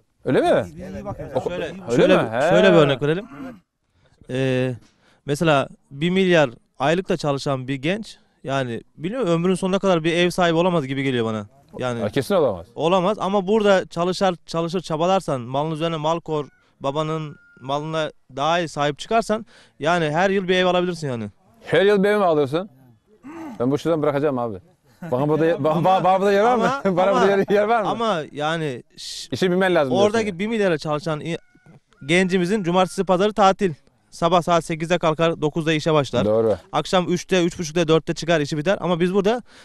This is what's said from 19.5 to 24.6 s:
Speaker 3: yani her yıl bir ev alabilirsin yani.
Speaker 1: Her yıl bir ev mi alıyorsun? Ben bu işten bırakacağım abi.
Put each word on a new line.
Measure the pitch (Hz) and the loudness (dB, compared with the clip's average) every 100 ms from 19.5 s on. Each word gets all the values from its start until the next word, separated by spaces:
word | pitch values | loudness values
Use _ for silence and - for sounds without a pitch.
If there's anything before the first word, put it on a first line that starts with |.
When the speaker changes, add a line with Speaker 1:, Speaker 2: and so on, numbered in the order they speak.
| - _ - | -20 _ -6
Speaker 3:
yani | 143 175 156 | 0 0 0
her | 151 196 | 0 0
yıl | 196 180 | 0 0
bir | 185 | 2
ev | 180 | 2
alabilirsin | 180 180 170 147 | 2 -2 -4 -6
yani. | 120 104 - _ _ | -6 -8 -12 _ _
Speaker 1:
Her | - 156 | 0 2
yıl | 196 208 | 4 4
bir | 196 | 4
ev | 214 | 2
mi | |
alıyorsun? | 185 151 139 156 190 - _ _ _ _ - - - - | 2 2 0 -2 -6 -14 _ _ _ _ -18 -16 -12 -4
Ben | 123 | -2
bu | 147 | 0
işten | 160 165 | 0 0
bırakacağım | 151 139 147 127 | 0 0 0 -2
abi. | 120 92 | -4 -8